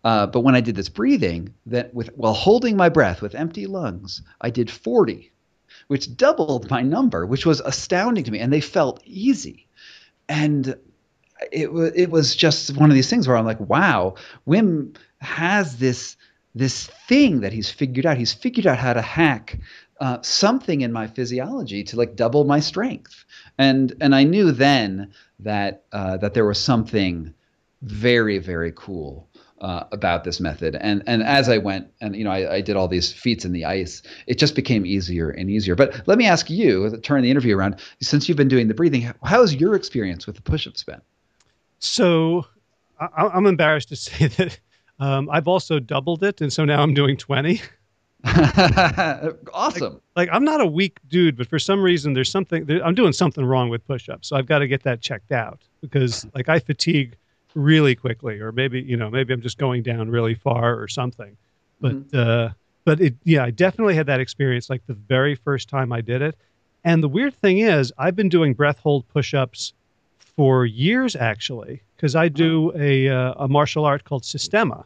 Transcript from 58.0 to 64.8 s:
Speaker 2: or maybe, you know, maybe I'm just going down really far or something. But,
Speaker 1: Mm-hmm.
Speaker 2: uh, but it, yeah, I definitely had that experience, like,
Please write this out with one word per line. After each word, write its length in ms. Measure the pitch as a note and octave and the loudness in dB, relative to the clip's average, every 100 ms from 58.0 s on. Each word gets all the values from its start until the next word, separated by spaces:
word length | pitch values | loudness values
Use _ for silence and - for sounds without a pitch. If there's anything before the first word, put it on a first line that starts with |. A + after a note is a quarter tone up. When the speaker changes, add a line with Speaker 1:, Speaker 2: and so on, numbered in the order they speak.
| B2+ A2+ B2 G#2 | -4 -6 -8 -8
Speaker 2:
or 120 | A2 | -6
maybe, 280 | A#2 C3 B2 | -2 -2 -4
you 140 | C3 A#2+ | -4 -4
know, 120 | G#2+ | -2
maybe 240 | B2 B2+ | -2 -2
I'm 80 | B2 | -4
just 180 | A#2 - | -6 -4
going 240 | C#3 B2 | -2 -2
down 280 | A#2 A#2 A2 | -4 -4 -2
really 240 | A#2 A2+ | -2 -2
far 440 | A2+ C#3 A#2+ A#2 A2+ | -2 -2 0 0 -2
or 100 | G#2+ | -6
something. 480 | - B2 A#2+ G2+ G#2 _ _ _ _ | -6 -8 -8 -20 _ _ _ _ _
But, 140 | C3+ | -4
Speaker 1:
Mm-hmm. 240 | C3+ C#3 C#3 | -4 -4 0
Speaker 2:
uh, 300 | A#2 A#2 A2+ - _ _ | 2 0 -2 -8 _ _
but 160 | - D#3 | 0 2
it, 140 | D#3+ A#2+ | 2 0
yeah, 200 | E3+ D#3 | 2 2
I 60 | B2 | 2
definitely 440 | A#2 F3 - G#3+ | 0 0 2 0
had 120 | D#3+ C#3+ | 2 0
that 140 | C3 | -2
experience, 500 | B2+ - C#3 B2 - | -2 -2 -2 -2 -4
like, 160 | C3 | -8